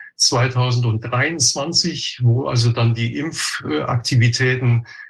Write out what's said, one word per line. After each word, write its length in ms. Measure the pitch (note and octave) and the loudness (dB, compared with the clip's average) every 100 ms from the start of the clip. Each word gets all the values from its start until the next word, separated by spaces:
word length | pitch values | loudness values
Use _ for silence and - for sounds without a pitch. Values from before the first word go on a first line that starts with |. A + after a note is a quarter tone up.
| - - | -14 -2
zweitausenddreiundzwanzig, 2000 | - B2 B2+ B2 B2+ A#2+ A#2 A2 A#2 B2 D3 E3 - C3+ D3 F3 E3+ C#3+ - - | 0 2 2 2 2 2 2 0 -2 -2 0 0 0 0 -2 0 -2 -4 -8 0
wo 240 | B2 B2 C#3+ | 2 2 0
also 260 | B2 A#2+ | 2 2
dann 220 | A#2 A#2 | 2 2
die 220 | A#2 A#2 C#3+ | 0 -2 -4
Impfaktivitäten, 1700 | D#3+ D#3+ - - C#3+ D3+ C#3 B2 - B2+ A#2+ A#2+ B2+ B2+ B2 A#2 - - | -6 -6 -6 -6 -4 -4 -2 -2 0 2 4 2 0 2 2 2 -2 -12